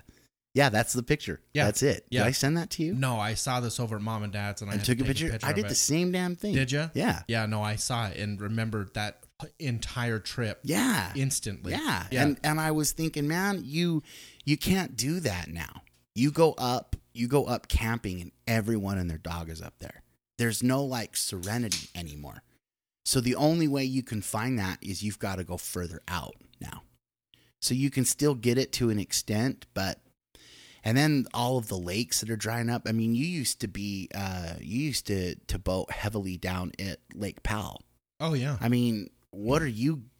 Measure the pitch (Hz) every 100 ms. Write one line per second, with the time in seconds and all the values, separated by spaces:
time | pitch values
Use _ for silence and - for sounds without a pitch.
0 | - - _ _ _ 131 139 107 117 123
1 | 120 147 - 80 _ 147 139 - 139 98
2 | - 123 120 135 135 165 165 - 160 127
3 | 131 113 104 110 - 127 120 - 117 110
4 | 107 110 104 104 101 101 101 101 107 120
5 | 131 135 165 113 - 151 202 - - 156
6 | 180 180 180 175 208 139 131 143 160 135
7 | 214 - - 117 107 107 107 107 - 120
8 | 107 - 104 101 104 113 113 107 98 107
9 | 104 - - - 156 - 147 117 - 131
10 | 120 110 - - 113 - 135 180 254 196
11 | 92 135 135 - 110 95 87 185 311 95
12 | 92 127 147 139 151 156 156 156 147 -
13 | 160 147 147 165 202 190 131 156 175 160
14 | - - - - - 147 - 190 180 113
15 | 127 175 147 90 82 82 - - - _
16 | _ 107 139 147 165 - 123 123 - -
17 | - 117 120 143 - 120 - - 113 117
18 | 101 90 87 - - 113 107 110 98 98
19 | 87 80 82 85 80 82 - - - -
20 | - _ _ - 117 107 123 131 139 123
21 | 107 - - 95 90 117 113 - - 87
22 | 82 73 73 - - _ _ _ _ _
23 | - 131 120 127 151 170 156 139 131 131
24 | 120 107 - 110 120 123 95 - - 82
25 | 107 101 101 95 85 87 - 90 87 82
26 | - 90 55 - _ _ - - - _
27 | _ _ _ _ _ _ - 127 139 135
28 | 123 - 147 127 117 120 - - 120 104
29 | 92 - - 107 127 - - - 95 -
30 | _ _ _ - - - - - 110 123
31 | 151 143 117 117 120 131 110 95 87 98
32 | 120 - 110 113 107 117 117 120 117 113
33 | 113 117 165 175 113 - 107 101 101 98
34 | - 98 98 92 85 85 73 117 151 120
35 | - 98 90 - - 90 92 92 - -
36 | 104 107 95 90 92 92 90 - 95 -
37 | _ - 101 - - 107 95 - - _
38 | _ - 165 143 135 123 117 123 120 110
39 | - - _ 95 107 147 151 107 135 156
40 | 110 _